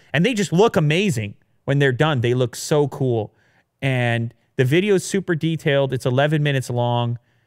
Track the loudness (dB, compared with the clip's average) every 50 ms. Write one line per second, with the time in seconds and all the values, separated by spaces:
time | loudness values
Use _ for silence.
0 | _ _ -2 0 0 0 0 0 -2 0 2 4 4 4 4 2 2 2 2 2
1 | 2 0 -2 -2 -6 -8 -10 -16 _ _ _ _ _ -2 0 2 2 2 2 2
2 | 0 0 2 0 0 0 0 0 0 -2 -4 -10 -4 0 0 2 2 0 -2 -4
3 | -2 0 0 -2 -4 -6 -10 _ _ _ _ _ _ _ _ _ -4 -2 0 0
4 | 0 0 0 -2 -4 -6 -8 _ _ _ _ 0 0 2 2 2 2 2 0 0
5 | 0 -2 -4 -4 -2 -2 -4 -2 -2 -2 -4 -2 -2 0 0 0 0 0 -4 -4
6 | -2 0 0 2 2 2 2 0 0 0 0 -2 -4 -4 -4 -2 -2 0 0 0
7 | -2 -2 -4 -8 -10 _ _ _ _